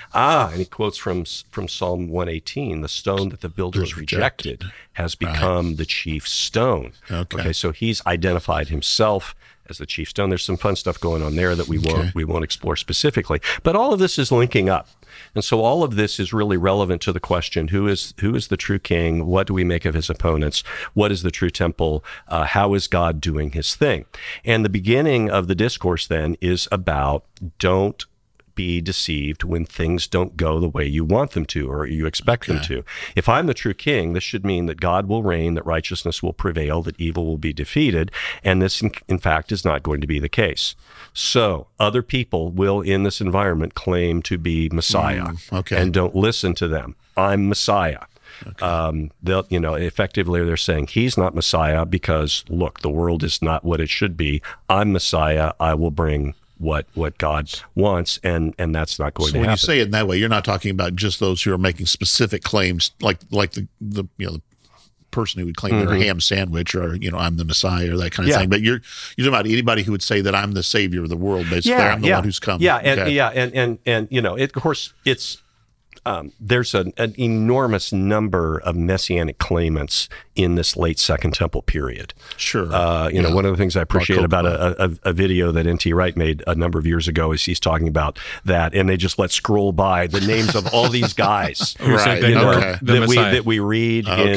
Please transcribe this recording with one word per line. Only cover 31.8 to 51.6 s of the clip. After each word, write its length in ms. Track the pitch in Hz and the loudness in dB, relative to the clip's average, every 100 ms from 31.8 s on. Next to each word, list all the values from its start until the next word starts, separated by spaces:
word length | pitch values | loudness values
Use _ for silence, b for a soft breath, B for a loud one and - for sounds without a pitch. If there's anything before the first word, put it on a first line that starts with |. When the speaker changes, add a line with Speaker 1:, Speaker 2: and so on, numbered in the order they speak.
| 73 | -4
Speaker 1:
you 220 | 78 78 | -4 -4
expect 400 | - - 120 - | -2 -2 -2 -2
them 100 | 78 | -4
Speaker 2:
Okay. 100 | 76 | -4
Speaker 1:
to. 160 | 64 - B B - | -6 -8 B B -2
If 140 | - | 2
I'm 160 | 131 165 | 2 2
the 80 | |
true 220 | 120 107 - | -2 -4 -2
king, 380 | 151 131 85 | 0 0 0
this 100 | 87 | -2
should 200 | - 104 | -4 -4
mean 220 | 98 90 85 | -2 0 -2
that 160 | 78 | -2
God 260 | 87 92 98 | 0 0 0
will 140 | 113 | 0
reign, 320 | 101 85 85 | 0 0 0
that 120 | 80 82 | -2 -2
righteousness 580 | 82 - 90 85 - | -2 -2 -6 -6 -4
will 100 | 87 | -6
prevail, 480 | - 95 80 73 82 | -2 -4 -2 -2 -2
that 180 | 82 80 | -4 -4
evil 280 | 82 85 80 | -4 -2 -2
will 100 | 78 | -2
be 160 | 78 | -4
defeated, 580 | 73 73 147 147 85 90 B B B | -4 -4 0 2 2 -2 B B B
and 160 | 98 92 | 0 2
this, 220 | 95 - | 2 0
in, 100 | 107 - - | -4 -4 -4
in 120 | 92 | -2
fact, 320 | 87 78 - | 0 0 -2
is 120 | 98 | -4
not 200 | 90 73 | -2 -2
going 180 | 80 73 | -2 -4
to 60 | 73 | -2
be 100 | 73 | -2
the 100 | 73 | -2
case. 440 | - 95 - - - B B B | -2 -2 -2 -6 -8 B B B
So 540 | - - 127 107 78 - - | -6 0 2 2 0 -8 0
other 220 | 107 123 | 2 2
people 480 | 120 131 120 85 82 | 0 -4 -2 -2 -2
will, 300 | 90 98 101 | 2 2 2
in 220 | 95 98 | 2 2
this 180 | 98 - | 2 0
environment, 540 | 95 95 98 80 82 - | 0 2 2 0 -2 -4
claim 460 | - 87 87 85 | -2 0 2 0
to 140 | - 87 | -2 -4
be 300 | 85 80 80 | 0 0 0
Messiah 540 | 82 - 90 78 62 85 | 0 0 0 0 -2 -4
Speaker 2:
Mm, 260 | 85 - 92 | -8 -6 -6
okay. 180 | - 90 | -2 0
Speaker 1:
and 120 | 92 | 2
don't 220 | 90 90 92 | 2 2 2
listen 380 | 107 - 92 85 | 0 0 -2 0
to 120 | 85 | -2
them. 280 | 78 62 - _ - | -2 -6 -14 _ 0
"I'm 320 | 98 101 98 | 2 2 2
Messiah." 520 | 104 - 101 82 - - B B B B | 0 0 2 0 -4 -12 B B B B
Speaker 2:
Okay. 180 | - 90 | -6 -2
Speaker 1:
Um, 460 | 82 80 78 78 - | 0 0 -2 -6 -6
they'll, 240 | 90 95 - | 0 0 0
you 100 | 90 | 0
know, 140 | 80 78 | 0 0
effectively 680 | 85 - 95 101 87 87 | -2 -2 -2 0 0 0
they're 140 | 85 82 | 0 0
saying, 300 | - 78 69 | 0 0 0
"He's 300 | 110 123 95 | 0 2 2
not 160 | 90 82 | 0 0
Messiah 500 | - 82 | 0 2